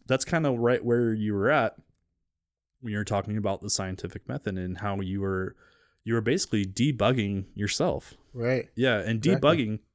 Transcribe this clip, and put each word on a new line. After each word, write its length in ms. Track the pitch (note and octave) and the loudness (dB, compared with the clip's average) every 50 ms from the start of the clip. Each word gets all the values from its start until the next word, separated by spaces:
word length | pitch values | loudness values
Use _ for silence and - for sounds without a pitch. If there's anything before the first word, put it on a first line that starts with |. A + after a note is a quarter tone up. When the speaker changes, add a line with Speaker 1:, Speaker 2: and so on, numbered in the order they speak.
| - | -2
Speaker 1:
that's 180 | - B2+ C3 - | -2 -2 0 0
kinda 260 | - - E3 D#3+ C#3+ B2+ | 0 -2 0 0 0 0
right 320 | A#2 A#2 A#2 B2+ - - | 2 2 2 2 2 2
where 280 | A#2+ A#2+ A#2+ A#2+ A#2 A2 | 2 2 4 4 2 0
you 220 | A2 G#2+ G#2+ G#2 | 0 0 0 0
were 160 | G2 G2 A#2+ | 2 2 4
at 240 | D3+ D3 A#2 G#2+ - - - _ _ _ _ _ _ _ _ _ _ _ _ _ _ _ _ _ _ _ | 4 4 2 0 -2 -6 -16 _ _ _ _ _ _ _ _ _ _ _ _ _ _ _ _ _ _ _
when 120 | C3 A#2 G#2 | -8 -6 -4
you 60 | G#2 | -4
were 60 | G#2+ | -2
talking 320 | - G#2+ G2+ G2 - G#2+ | -2 -2 -2 -2 -2 -2
about 240 | G#2+ G2+ G2+ G2 - | -2 0 -2 -2 -2
the 80 | - G#2 | -4 -4
scientific 580 | - - G2 F#2+ F#2+ F#2+ - F2+ - - - - | -4 -4 -4 -4 -6 -8 -8 -10 -10 -12 -10 -10
method 280 | B2 D3 - G#2 F#2+ | -10 -6 -6 -4 -4
and 220 | F#2 F2+ F2+ F#2 F#2+ | -4 -4 -6 -6 -6
how 220 | G2+ G#2 G2 G2 | -4 -4 -4 -4
you 200 | G2 F#2 F#2+ G2 | -4 -4 -4 -2
were, 360 | G2 G2 F#2+ F#2+ F#2+ F#2 - - _ _ _ _ _ _ _ _ - | -2 -2 -2 -2 -2 -4 -8 -12 _ _ _ _ _ _ _ _ -4
you 100 | A2 A2+ | -2 0
were 60 | A#2 | 0
basically 440 | G#2+ A2+ C#3 F#3+ - - - G#2+ G2 | 2 2 0 0 0 0 0 0 0
debugging 800 | F#2+ F#2 - A#2+ D3+ C#3 G#2+ G2+ A2 B2+ B2+ G#2+ G2+ G2+ G2 F#2+ - - | 0 0 0 2 2 2 2 2 2 2 2 0 0 -2 -4 -6 -6 -6
yourself. 600 | G2+ G#2 G2+ - - D#3+ F3+ - C#2 - - - - _ _ - | -6 -4 -2 -2 0 0 0 -2 -4 -6 -12 -18 -20 _ _ -8
Speaker 2:
Right. 380 | B2+ A#2 A#2+ C3 B2+ - - _ | -4 -2 0 0 0 -2 -4 _
Speaker 1:
Yeah, 260 | - B2 C3 A#2 G#2 | 0 2 2 2 2
and 180 | F2 G2+ A2+ A2 | 0 0 -2 2
Speaker 2:
Exactly. 220 | G#2+ D#3+ F#3+ E3+ - D3 | 4 4 4 4 6 4
Speaker 1:
debugging, 280 | E3+ E3 B2 G#2+ G#2+ G#2+ - _ _ | 4 4 2 -2 -4 -6 -8 _ _